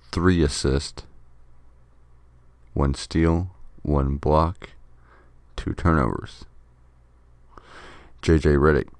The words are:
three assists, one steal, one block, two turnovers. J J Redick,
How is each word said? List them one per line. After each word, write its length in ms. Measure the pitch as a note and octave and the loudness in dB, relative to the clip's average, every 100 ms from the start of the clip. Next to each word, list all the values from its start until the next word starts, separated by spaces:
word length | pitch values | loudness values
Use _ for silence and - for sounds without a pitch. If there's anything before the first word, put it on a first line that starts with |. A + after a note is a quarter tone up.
| - | -8
three 320 | F2 F2+ F2 | 0 2 4
assists, 640 | C#2+ - C#2 C#2 - - - - - - - - - - - - - - - - - _ - | 2 0 -2 -2 -4 -12 -18 -20 -20 -20 -20 -20 -20 -20 -20 -20 -20 -20 -20 -20 -20 _ -8
one 220 | - C#2 | -2 -2
steal, 580 | C#2 - E2 E2 E2 F#2 - - - | -2 -4 0 2 0 -4 -12 -20 -10
one 340 | D2 C#2+ C#2 C#2+ | -2 0 0 -2
block, 540 | D2+ D#2 E2 - - - - - - - - - - | 0 2 0 -4 -16 -20 -20 -20 -20 -20 -20 -20 -20
two 200 | - - | -10 -8
turnovers. 720 | - F2 D#2+ A#1 G1+ - - - - - _ - _ _ _ _ _ - - - - - - - - | -2 0 2 0 -4 -12 -18 -20 -20 -20 _ -20 _ _ _ _ _ -20 -20 -20 -20 -20 -20 -20 -4
J 180 | - D#2+ | 2 4
J 160 | D#2 | 4
Redick, 340 | C#2+ D2+ C#2 - | 4 4 2 -2